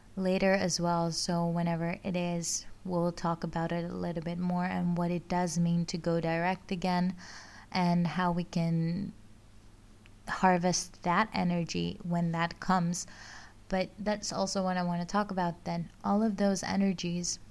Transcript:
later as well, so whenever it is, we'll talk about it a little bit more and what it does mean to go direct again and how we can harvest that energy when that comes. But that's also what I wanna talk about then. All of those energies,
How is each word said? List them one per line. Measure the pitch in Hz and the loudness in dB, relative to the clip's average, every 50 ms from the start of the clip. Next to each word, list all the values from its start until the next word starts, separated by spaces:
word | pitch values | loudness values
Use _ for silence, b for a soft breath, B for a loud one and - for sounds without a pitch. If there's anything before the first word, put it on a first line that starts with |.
| B B - | B B -6
later | 196 190 185 185 185 190 190 | -2 2 2 2 4 4 4
as | 190 196 185 175 - - | 4 4 2 0 0 0
well, | 170 170 170 170 170 170 | 2 2 2 2 2 0
so | 165 - - - 175 170 170 | 0 -2 -2 0 0 0 0
whenever | 170 165 170 170 170 170 165 165 170 175 - | 0 0 0 0 0 0 0 0 -2 -4 -4
it | - 202 175 | -4 -2 -2
is, | 180 175 175 175 170 160 - - - - - - - - | 0 0 0 -2 -2 -2 -2 -4 -4 -6 -8 -14 -10 -6
we'll | 185 180 170 170 175 | -2 0 0 0 0
talk | 170 - - 165 170 170 - | -2 -2 -2 -2 -2 -2 -2
about | 165 - 165 165 165 | -4 -2 -2 0 0
it | 170 170 170 175 | 0 -2 -4 -4
a | 180 | -4
little | 185 180 175 170 170 | -4 -4 -4 -4 -4
bit | 160 170 170 175 | -4 -4 -4 -2
more | 180 175 175 175 180 | -2 0 0 0 0
and | 185 185 180 175 175 175 175 | 0 0 0 0 0 2 2
what | 175 175 | 2 0
it | 175 175 - - | 0 -2 -2 -2
does | 180 175 180 175 160 170 | 0 0 0 0 2 2
mean | 170 170 170 170 170 | 2 4 4 2 0
to | - - | 0 -4
go | 175 - 170 165 170 | -2 0 0 0 2
direct | 165 165 165 165 170 180 190 185 - - | 2 0 0 0 2 0 0 -2 -4 -8
again | 196 175 175 185 180 175 180 185 180 B B B B B B B B B B B | -6 -2 0 2 2 4 2 2 0 B B B B B B B B B B B
and | - 185 180 175 175 175 175 | 0 2 4 4 4 4 2
how | 165 151 180 185 175 | 2 2 2 2 2
we | 175 175 | 2 0
can | 175 - - 175 165 165 165 165 165 165 170 - - - - - - - - - - - - - - - - - - - - - - - - - - - | -2 -2 0 0 2 2 2 2 0 0 -2 -2 -4 -6 -8 -12 -18 -20 -20 -20 -20 -20 -20 -20 -20 -20 -20 -20 -20 -20 -20 -20 -20 -20 -20 -16 -8 -6
harvest | - - - 185 180 175 170 180 175 - - - - - - | -2 4 6 6 6 6 4 2 0 0 -2 -6 -12 -6 -2
that | 180 170 185 220 226 | 0 2 2 2 0
energy | - 180 180 175 175 175 170 160 - 175 170 170 - - | 0 0 0 0 0 0 -2 -2 -2 -2 -2 -2 -4 -6
when | - 175 175 170 170 170 | -4 -2 0 0 0 0
that | 165 165 170 170 - - | 0 0 -2 -2 -4 -6
comes. | - - 185 185 175 170 175 - - B B B B B B B B B B B - - | 0 0 2 2 2 0 -2 -4 -6 B B B B B B B B B B B -6 -4
But | 196 190 185 - - - | -2 -2 -2 -2 -6 -6
that's | 196 208 214 208 - - | -2 -2 -2 -2 -4 -6
also | 143 - 196 185 - 196 185 | -2 -2 -2 0 0 0 0
what | 185 185 | 0 0
I | 180 | 0
wanna | 180 175 175 170 175 | 0 0 0 -2 -2
talk | 175 - 202 208 202 | 0 0 0 0 0
about | 196 185 180 170 170 - - | 0 0 0 0 -2 -4 -6
then. | 170 170 175 165 - - - | -6 -4 -4 -6 -8 -10 -6
All | - 202 202 208 | 0 2 4 4
of | 220 226 196 | 4 2 2
those | 190 202 202 196 185 - | 2 2 2 2 2 0
energies, | - 190 196 196 196 185 175 - 175 175 175 175 - - - - - | 0 2 4 4 4 2 0 -2 -2 -2 -2 -2 -4 -6 -6 -10 -18